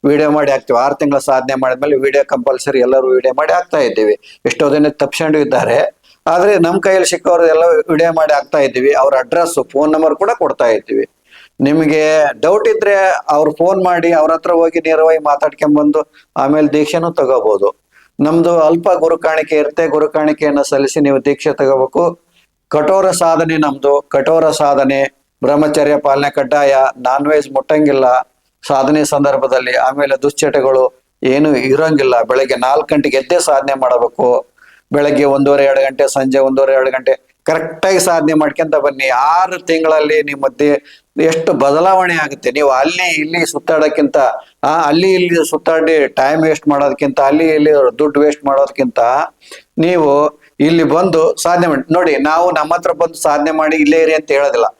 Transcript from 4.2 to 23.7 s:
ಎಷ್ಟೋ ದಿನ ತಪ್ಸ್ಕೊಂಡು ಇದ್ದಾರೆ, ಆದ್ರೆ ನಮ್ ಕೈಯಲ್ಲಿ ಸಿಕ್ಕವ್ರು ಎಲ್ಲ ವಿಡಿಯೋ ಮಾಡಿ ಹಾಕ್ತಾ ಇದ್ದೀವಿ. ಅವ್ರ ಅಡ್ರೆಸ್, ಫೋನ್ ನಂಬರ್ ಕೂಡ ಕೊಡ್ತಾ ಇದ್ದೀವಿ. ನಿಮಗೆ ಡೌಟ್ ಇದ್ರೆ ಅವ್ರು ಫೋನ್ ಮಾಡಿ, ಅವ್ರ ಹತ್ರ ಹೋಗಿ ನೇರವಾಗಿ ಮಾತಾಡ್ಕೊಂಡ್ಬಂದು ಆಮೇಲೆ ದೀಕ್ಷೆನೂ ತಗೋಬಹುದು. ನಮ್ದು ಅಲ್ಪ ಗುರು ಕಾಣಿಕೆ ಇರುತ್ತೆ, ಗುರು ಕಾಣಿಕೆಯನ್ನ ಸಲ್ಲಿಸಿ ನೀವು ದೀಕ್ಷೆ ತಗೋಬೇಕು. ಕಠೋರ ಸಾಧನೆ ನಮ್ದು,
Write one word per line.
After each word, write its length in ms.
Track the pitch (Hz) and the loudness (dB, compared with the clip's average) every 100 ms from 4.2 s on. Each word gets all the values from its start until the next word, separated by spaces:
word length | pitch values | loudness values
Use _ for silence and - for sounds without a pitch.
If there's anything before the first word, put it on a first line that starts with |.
| - - 120 | -6 -8 -8
ಎಷ್ಟೋ 280 | 110 147 | -2 0
ದಿನ 140 | 147 147 | 2 0
ತಪ್ಸ್ಕೊಂಡು 480 | 147 139 - 160 156 | -2 -6 -2 -2 0
ಇದ್ದಾರೆ, 400 | 143 127 113 120 - _ _ _ - | 0 0 0 0 -2 _ _ _ -2
ಆದ್ರೆ 320 | 170 196 202 | 0 2 2
ನಮ್ 220 | 170 175 | 0 0
ಕೈಯಲ್ಲಿ 280 | 190 190 175 | 0 0 0
ಸಿಕ್ಕವ್ರು 380 | 170 185 175 170 | -2 0 2 4
ಎಲ್ಲ 160 | 156 170 160 151 | 4 2 2 0
ವಿಡಿಯೋ 240 | 160 170 | 0 0
ಮಾಡಿ 200 | 160 156 | 0 0
ಹಾಕ್ತಾ 240 | 143 143 156 | 0 0 -2
ಇದ್ದೀವಿ. 360 | 135 127 135 | 0 0 0
ಅವ್ರ 200 | 143 135 135 | 2 2 0
ಅಡ್ರೆಸ್, 460 | 120 175 170 147 123 | -2 -2 -2 -4 -4
ಫೋನ್ 200 | 135 151 | -2 0
ನಂಬರ್ 220 | 156 160 147 | 2 0 0
ಕೂಡ 140 | 202 240 | -2 -2
ಕೊಡ್ತಾ 280 | 156 139 120 | -4 0 0
ಇದ್ದೀವಿ. 400 | 107 - 113 113 _ _ - - _ | 0 -2 -6 -6 _ _ -20 -20 _
ನಿಮಗೆ 420 | 135 156 156 156 156 156 147 123 | 0 0 0 0 2 2 0 0
ಡೌಟ್ 260 | 156 208 226 | 0 2 2
ಇದ್ರೆ 280 | 214 202 196 190 - - | 0 2 2 2 0 -2
ಅವ್ರು 220 | 147 151 | 0 0
ಫೋನ್ 320 | 156 175 196 | 0 0 0
ಮಾಡಿ, 280 | 185 175 170 | 0 0 2
ಅವ್ರ 200 | 170 156 | 2 2
ಹತ್ರ 200 | 165 180 | 0 0
ಹೋಗಿ 280 | 170 165 165 | 0 2 0
ನೇರವಾಗಿ 400 | 156 160 160 160 | -2 2 2 2
ಮಾತಾಡ್ಕೊಂಡ್ಬಂದು 920 | 151 143 151 143 151 147 147 151 143 _ _ - | 0 -2 -2 -2 0 2 2 0 -4 _ _ -6
ಆಮೇಲೆ 300 | 135 151 147 | -2 0 0
ದೀಕ್ಷೆನೂ 440 | 147 147 170 170 | 0 -2 -2 -4
ತಗೋಬಹುದು. 640 | 165 135 131 110 101 98 - _ _ _ - | -2 0 0 0 0 -2 -4 _ _ _ -4
ನಮ್ದು 420 | 147 165 165 170 | 0 2 2 2
ಅಲ್ಪ 280 | 156 170 196 | 2 2 0
ಗುರು 280 | 180 165 165 | 0 0 0
ಕಾಣಿಕೆ 380 | 160 156 151 151 | -2 -2 -2 -2
ಇರುತ್ತೆ, 320 | 147 156 160 | -2 -2 -2
ಗುರು 220 | 151 151 | 0 0
ಕಾಣಿಕೆಯನ್ನ 520 | 156 151 151 151 143 | 0 -2 0 -2 -2
ಸಲ್ಲಿಸಿ 380 | 139 139 139 160 | -2 -2 -2 0
ನೀವು 260 | 143 135 143 | 0 0 0
ದೀಕ್ಷೆ 280 | 139 156 | -2 -4
ತಗೋಬೇಕು. 680 | 135 139 135 131 175 175 175 _ _ _ _ _ | -2 0 0 0 0 -2 -4 _ _ _ _ _
ಕಠೋರ 440 | 151 151 190 190 | -2 0 0 0
ಸಾಧನೆ 460 | 180 170 160 165 160 | 0 0 0 0 0
ನಮ್ದು, 440 | 151 | -2